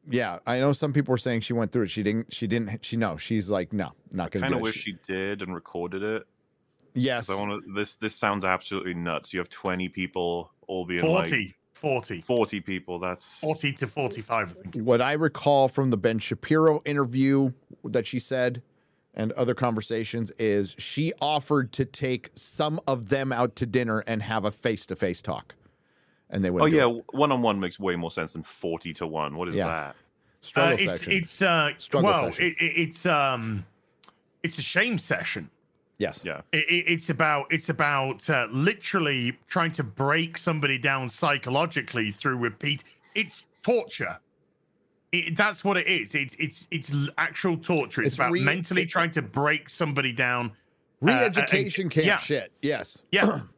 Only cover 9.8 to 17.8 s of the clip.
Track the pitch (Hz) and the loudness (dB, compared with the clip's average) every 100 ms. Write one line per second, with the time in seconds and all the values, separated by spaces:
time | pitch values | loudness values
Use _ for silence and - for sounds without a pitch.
9.8 | 92 - 90 92 87 85 82 _ - 95 | -4 -4 -6 -2 -2 -4 -8 _ -8 -6
10.8 | 87 87 160 185 165 135 95 _ _ - | -2 0 2 2 0 -2 -4 _ _ -8
11.8 | 151 127 - 87 - 123 104 104 90 92 | -2 -2 -4 -12 0 2 2 -2 -6 -8
12.8 | - 87 90 90 - - 156 151 147 139 | -6 -6 -6 -6 -12 -8 -4 -2 -4 -4
13.8 | 123 147 127 117 107 117 90 - 92 - | -6 -4 -4 -6 -4 -2 -2 -8 -12 -4
14.8 | 113 117 127 151 156 - 143 143 135 - | 2 4 4 2 0 2 4 6 4 2
15.8 | 135 110 113 110 - 107 - 156 160 151 | 2 2 2 0 -2 -6 2 6 6 4
16.8 | 147 147 127 127 135 139 135 127 _ - | 0 0 0 2 4 4 2 -2 _ -14